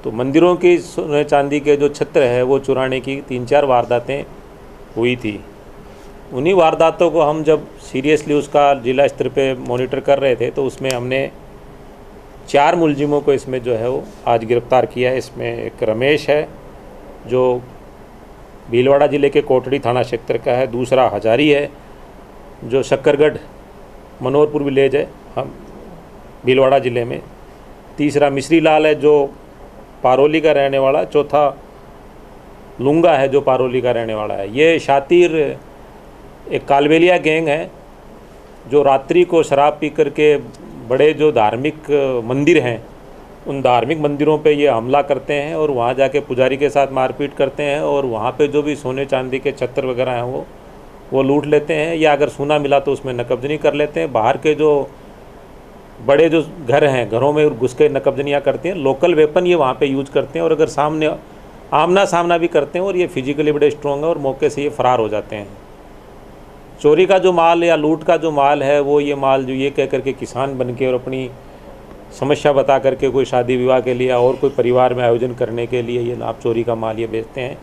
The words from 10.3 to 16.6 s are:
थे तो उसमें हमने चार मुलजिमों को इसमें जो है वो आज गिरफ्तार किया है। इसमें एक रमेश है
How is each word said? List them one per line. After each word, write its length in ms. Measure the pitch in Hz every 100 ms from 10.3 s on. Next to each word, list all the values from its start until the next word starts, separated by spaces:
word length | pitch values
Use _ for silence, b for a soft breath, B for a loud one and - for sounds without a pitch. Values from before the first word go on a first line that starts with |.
| 120
थे 140 | 123
तो 140 | 131
उसमें 260 | 135 - 135
हमने 400 | 123 123 131 139 - - - - - - - - - - - -
चार 280 | 139 147 175
मुलजिमों 440 | 160 143 147 147
को 120 | 147
इसमें 300 | 135 - 127
जो 120 | 120
है 160 | 113 117
वो 140 | 139 - - 127
आज 180 | 117
गिरफ्तार 420 | 110 120 113 131 -
किया 240 | 123 123
है। 80 | 131
इसमें 460 | - 123 120 117
एक 180 | 110 -
रमेश 480 | 110 110 135 151 -
है 180 | 147 160 -